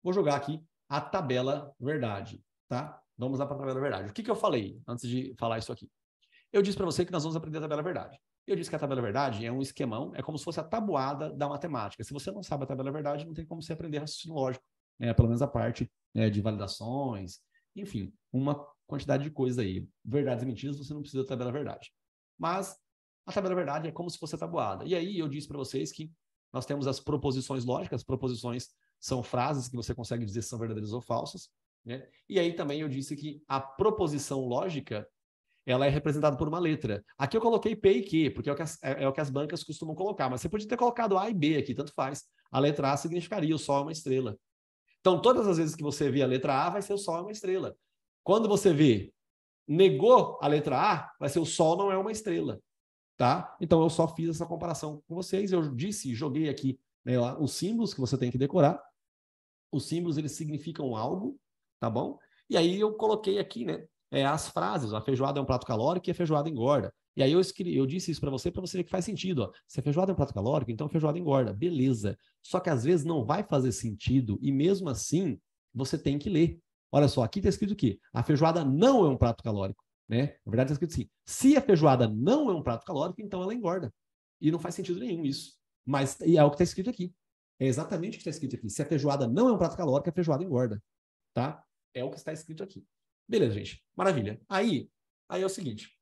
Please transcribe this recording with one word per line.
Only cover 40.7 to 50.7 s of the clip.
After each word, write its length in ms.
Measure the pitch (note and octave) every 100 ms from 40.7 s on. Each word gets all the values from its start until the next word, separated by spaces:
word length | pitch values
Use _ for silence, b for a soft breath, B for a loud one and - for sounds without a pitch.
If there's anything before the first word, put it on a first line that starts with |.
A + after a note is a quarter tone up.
| A#3+
colocado 400 | B3 A#3+ A3+ F#3+
A 100 | G#3
e 60 |
B 240 | G3+ D3 D3+
aqui, 160 | -
tanto 180 | A#2 D3+
faz. 320 | - C3+ C#3+ - _ _
A 80 | C3
letra 340 | C#3+ D3 C#3
A 40 | C#3+
significaria 580 | E3+ F3 E3 G#3+ D#3
o 40 | D#3+
Sol 220 | - C#3
é 20 |
uma 100 | C#3+
estrela. 460 | D#3+ C#3 C3 B2 G#2 _ _ _ _ _ _
Então, 200 | F#3+ E3+
todas 260 | A3+ B3+ G#3
as 120 | E3
vezes 160 | D#3+
que 80 | D#3+
você 280 | D3 C#3 C#3+
vê 120 | C3
a 40 | B2+
letra 380 | C3 D3 C3+
A, 60 | E3+
vai 100 | G3+
ser 140 | G3
o 40 | G3+
Sol 200 | G3+ E3
é 20 |
uma 120 | F#3+
estrela. 440 | G#3+ F#3+ F#3 C#3 - _ _ _ _
Quando 260 | - G#3 A3
você 240 | G3+ G3+
vê 400 | D3 D3+ G#2+ - _ _ _ _ _ -
negou 680 | D3+ F#3+ C#3 G#3 B3 - -
a 60 | D3
letra 320 | D3+ D3